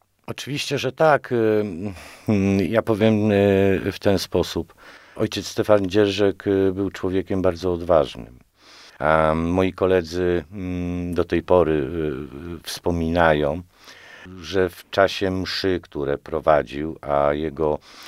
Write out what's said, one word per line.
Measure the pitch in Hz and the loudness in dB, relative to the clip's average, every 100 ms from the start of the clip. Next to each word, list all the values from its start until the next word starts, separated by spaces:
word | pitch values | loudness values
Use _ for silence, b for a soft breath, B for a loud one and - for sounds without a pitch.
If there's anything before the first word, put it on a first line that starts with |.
| _ _ - | _ _ -16
Oczywiście, | - - 143 - 139 | -14 -8 -8 -6 -4
że | 123 | -4
tak. | - 160 139 - | 0 2 2 2
Y, | 123 110 107 104 82 104 90 B B B | 0 2 2 0 -6 -10 -10 B B B
mm, | 104 98 98 | 2 4 2
ja | 85 110 | 2 0
powiem, | 104 107 110 110 107 | 0 2 4 4 2
y, | 101 101 98 98 92 80 | 4 4 4 4 2 -2
w | - | -2
ten | 107 95 | 0 0
sposób. | - 92 82 85 82 - B B B B | 0 -2 -2 -4 -8 -12 B B B B
Ojciec | 107 104 92 | -4 -4 -6
Stefan | - 107 104 98 | -2 2 2 4
Dzierżek, | 98 104 98 101 92 104 | 2 2 2 0 0 -2
y, | 98 98 | 0 0
był | 92 98 | 0 -4
człowiekiem | - 95 92 87 95 | -4 -4 -2 -2 0
bardzo | 92 85 90 | 0 0 -2
odważnym. | 87 85 82 67 64 57 62 _ _ B B B B | -2 2 2 2 -4 -16 -20 _ _ B B B B
A | 76 80 78 80 | 2 4 4 2
moi | 82 90 95 | 0 0 0
koledzy, | 90 92 92 80 87 90 87 76 | 0 0 2 0 -2 -2 -2 -4
mm, | 101 92 90 87 90 87 | -10 -8 -6 -6 -6 -4
do | 87 | -4
tej | 85 85 | -2 -2
pory, | 80 90 78 78 67 82 76 67 73 67 87 82 | 2 4 4 0 -2 -4 -6 -6 -10 -14 -14 -14
y, | |
wspominają, | - - - 87 82 85 82 76 73 82 87 B B B B B 90 92 | -12 -8 -4 -2 0 2 4 2 0 -4 -10 B B B B B -20 -16
że | 80 95 90 | -4 -2 -2
w | - - | -4 -4
czasie | - 95 - 95 | 2 2 2 -2
mszy, | 92 92 - 98 90 | -2 -4 -2 -2 -2
które | - 76 69 71 | -4 -6 -4 -4
prowadził, | - 80 76 76 60 69 78 78 | -4 -2 2 2 2 -6 -8 -8
a | 69 71 71 | -4 0 0
jego, | 73 78 69 78 76 B B | 0 -4 -2 -2 -2 B B